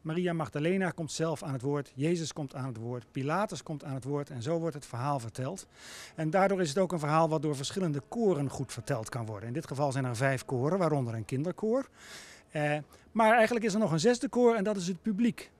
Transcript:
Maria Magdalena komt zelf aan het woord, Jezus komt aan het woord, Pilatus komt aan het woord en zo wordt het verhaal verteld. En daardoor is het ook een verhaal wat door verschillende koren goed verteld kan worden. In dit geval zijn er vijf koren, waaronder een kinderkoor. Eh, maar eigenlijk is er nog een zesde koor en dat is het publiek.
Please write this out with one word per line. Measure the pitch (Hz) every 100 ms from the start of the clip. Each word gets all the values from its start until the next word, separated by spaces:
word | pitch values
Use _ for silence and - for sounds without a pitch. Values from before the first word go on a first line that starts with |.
| 160
Maria | 165 175
Magdalena | 170 143 147 160 190 180
komt | 160 156
zelf | - 160 147
aan | -
het | 135
woord, | 131 143 135
Jezus | 127 151 175 156
komt | - 139
aan | 147 131
het | 110
woord, | 117 123 -
Pilatus | 139 135 175 214 160
komt | - 147
aan | -
het | 131
woord | 127 143 143
en | 131
zo | 113 165
wordt | 165
het | 147
verhaal | - 117 139 143
verteld. | 113 - 127 190 - - - - -
En | - 156
daardoor | 185 196 196
is | 170
het | 143
ook | 180
een | 175
verhaal | 147 156 165
wat | 156
door | 151
verschillende | 135 139 196 175 143 -
koren | 233 214 151 139
goed | - 131
verteld | - - 131 110
kan | 120
worden. | 110 104 113
In |
dit | 135 -
geval | 135 143
zijn | 135
er | 127
vijf | 113 135 131
koren, | - 127 139 190
waaronder | 165 147 117
een | 113
kinderkoor. | 107 131 170 - 220 254 262 - - - - - _
Eh, | 156 147 151 143 - -
maar | 214 220
eigenlijk | 240 220 240
is | 214
er | 202
nog | 202
een | 160
zesde | 202 240 254
koor | 240 240
en | 226
dat | 196
is | 202 175
het | 185
publiek. | 220 196 233 - -